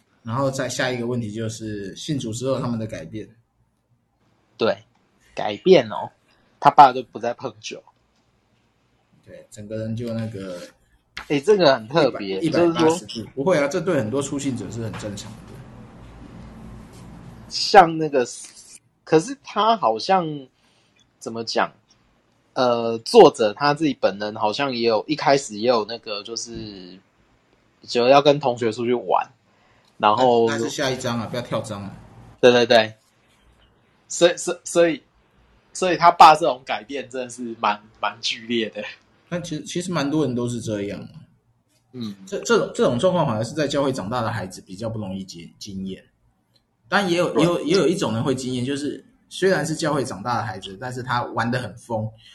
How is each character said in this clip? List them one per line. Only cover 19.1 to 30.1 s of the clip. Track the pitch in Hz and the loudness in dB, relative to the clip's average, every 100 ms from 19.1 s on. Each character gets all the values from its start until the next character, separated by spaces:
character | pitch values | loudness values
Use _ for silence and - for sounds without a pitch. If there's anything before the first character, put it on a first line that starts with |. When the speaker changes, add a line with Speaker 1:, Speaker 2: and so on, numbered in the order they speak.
| 160 | 2
Speaker 2:
是 | 196 277 | 2 -8
他 | - 214 214 226 | -8 0 2 4
好 | 127 110 | 2 2
像， | - 190 160 147 131 _ _ _ _ _ _ _ | 2 2 0 -6 -12 _ _ _ _ _ _ _
怎 | - | -10
么 | 113 | -8
讲？ | 117 117 95 - _ _ _ _ _ _ _ | -4 -2 -2 -4 _ _ _ _ _ _ _
呃， | - 127 117 117 113 | 0 0 2 -2 -4
作 | - 240 160 | 4 10 10
者 | - 107 | 8 0
他 | 104 143 | 2 0
自 | 151 160 | 2 0
己 | |
本 | 127 104 98 | 0 0 0
人 | 107 | -6
好 | 110 107 | -2 -2
像 | 107 143 | 0 -2
也 | 120 117 | 0 2
有， | 107 - | 2 0
一 | |
开 | 151 151 143 | -2 2 2
始 | - 104 | 0 -4
也 | 117 | 0
有 | 120 | 0
那 | 104 113 | -2 -8
个， | 113 104 | -10 -12
就 | 104 | -10
是， | 113 117 113 110 98 90 92 _ _ _ _ _ _ _ _ | -12 -12 -12 -12 -14 -18 -20 _ _ _ _ _ _ _ _
就 | - 120 120 | -6 2 6
要 | 139 | 6
跟 | 147 143 | 6 4
同 | 139 120 | 2 -2
学 | 117 | -2
出 | 110 | -2
去 | 120 | -2
玩， | 120 92 50 - _ _ _ _ _ _ - | -2 0 -2 -2 _ _ _ _ _ _ 0
然 | 107 | 2